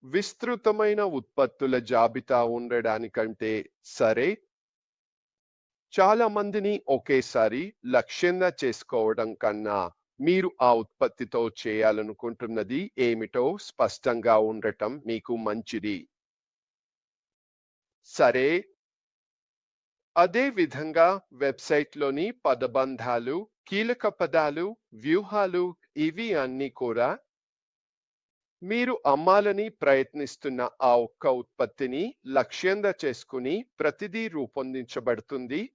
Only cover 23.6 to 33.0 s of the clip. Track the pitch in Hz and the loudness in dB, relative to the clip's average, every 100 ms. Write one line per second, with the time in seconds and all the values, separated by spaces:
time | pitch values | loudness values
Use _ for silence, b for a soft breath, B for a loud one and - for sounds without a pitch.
23.6 | - 196 226 240 214 196 165 147 151 147 | -8 -4 -2 -2 -4 -2 0 2 0 -2
24.6 | 180 226 _ 110 120 175 196 208 196 180 | -6 -8 _ -12 0 0 0 -2 0 0
25.6 | 180 170 _ - 156 165 233 175 131 131 | -4 -6 _ -4 -4 -2 -4 -2 -2 -4
26.6 | 135 - 123 113 123 180 _ _ _ _ | -8 -4 -4 0 0 -2 _ _ _ _
27.6 | _ _ _ _ _ _ _ _ _ _ | _ _ _ _ _ _ _ _ _ _
28.6 | 180 226 254 240 139 139 165 196 208 196 | -6 -2 -2 -2 2 2 6 4 4 -2
29.6 | 185 - 143 135 135 147 139 - 147 127 | -4 -2 2 2 2 -6 -10 -8 -8 -4
30.6 | 123 _ 131 120 117 _ 143 127 123 _ | -6 _ 4 4 2 _ -2 0 -4 _
31.6 | 120 _ 131 131 226 - 127 135 123 - | -4 _ -6 -4 -6 -8 -2 -2 -2 -2
32.6 | 180 202 202 185 | -2 0 -2 -2